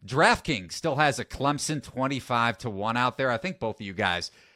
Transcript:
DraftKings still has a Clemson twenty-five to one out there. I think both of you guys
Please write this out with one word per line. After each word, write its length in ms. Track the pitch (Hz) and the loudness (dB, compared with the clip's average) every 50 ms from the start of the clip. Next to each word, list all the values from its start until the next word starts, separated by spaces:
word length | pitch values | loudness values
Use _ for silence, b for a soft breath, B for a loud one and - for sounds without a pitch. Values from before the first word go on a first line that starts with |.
| b | b
DraftKings 680 | 104 127 147 175 226 233 - - - 143 101 90 82 | -2 2 4 6 6 6 4 0 -2 -2 -2 -4 -8
still 240 | - - - 165 135 | -8 -4 -2 0 2
has 240 | 143 151 143 131 127 | 4 4 2 2 0
a 60 | 104 | -4
Clemson 580 | - - - 131 143 147 139 - - 156 139 - | -8 -6 -2 0 0 0 0 -2 -2 -4 -4 -6
twenty-five 760 | - - 127 131 135 139 123 - - 123 117 117 117 117 - | -6 -4 -2 -2 -2 -2 -2 -2 0 2 2 2 2 0 -2
to 100 | - 117 | -4 -6
one 280 | 101 95 101 110 113 | -4 -2 -2 0 0
out 200 | 120 127 123 - | 2 2 0 2
there. 120 | - 135 127 | 0 0 0
I 80 | 120 | 0
think 220 | 110 - 190 - - | 0 -2 -6 -6 -4
both 160 | 120 110 101 | -4 -4 -4
of 100 | - 107 | -6 -8
you 80 | 98 92 | -6 -2
guys 380 | 90 104 92 87 87 85 - b b b b b | 0 2 2 2 0 -2 -6 b b b b b